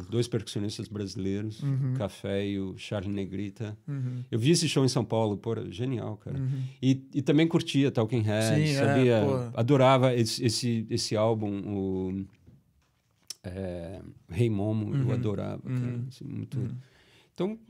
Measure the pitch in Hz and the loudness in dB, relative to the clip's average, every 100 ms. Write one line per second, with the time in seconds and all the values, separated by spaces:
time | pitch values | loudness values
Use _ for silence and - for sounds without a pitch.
0 | 90 117 117 117 - 104 104 110 98 101 | -2 -2 0 -4 -4 -6 -6 -6 -10 -8
1 | 98 95 95 101 110 110 139 135 131 127 | -8 -4 -2 -2 -4 -4 -2 -2 -2 -2
2 | - - 98 98 101 98 95 98 - 104 | -4 -6 -4 -2 -2 -2 -4 -8 -6 -4
3 | 98 101 95 98 101 - 107 107 - 143 | -4 -4 -4 -6 -8 -8 -10 -10 -8 -6
4 | 127 127 123 113 131 170 156 147 131 127 | -6 -6 -4 0 4 4 2 2 2 2
5 | 110 113 110 98 113 110 95 95 127 117 | 0 0 0 0 -4 -6 -6 -6 -4 -4
6 | 107 107 - 135 131 135 131 - 127 135 | -6 -8 -8 -4 -4 -4 -6 0 2 2
7 | - 143 139 143 165 165 165 139 139 120 | -2 -2 4 4 4 2 2 2 2 2
8 | 110 123 107 107 110 147 151 139 139 131 | 2 2 2 2 4 4 2 2 4 6
9 | 123 113 139 131 120 117 117 139 131 131 | 6 6 4 0 -2 0 4 8 8 8
10 | 127 120 113 - 123 110 123 113 110 117 | 6 4 2 0 0 0 0 -2 -2 -4
11 | - 107 113 110 104 101 95 101 95 92 | 0 2 2 2 -2 -4 -4 -2 -2 -2
12 | 92 95 95 _ - - _ _ _ _ | -2 -4 -6 _ -20 -20 _ _ _ _
13 | _ _ - - 92 92 92 87 85 90 | _ _ -20 -16 -12 -8 -6 -8 -10 -12
14 | 85 - - 85 117 101 104 110 104 139 | -16 -18 -6 0 2 2 0 0 -2 0
15 | 127 127 110 101 101 98 - 127 123 120 | 0 0 -2 -4 -6 -8 -6 -4 -4 -6
16 | 127 - - 110 110 135 123 127 - _ | -8 -10 -10 -10 -8 -6 -6 -8 -14 _
17 | _ _ _ - 190 220 | _ _ _ -6 -6 -6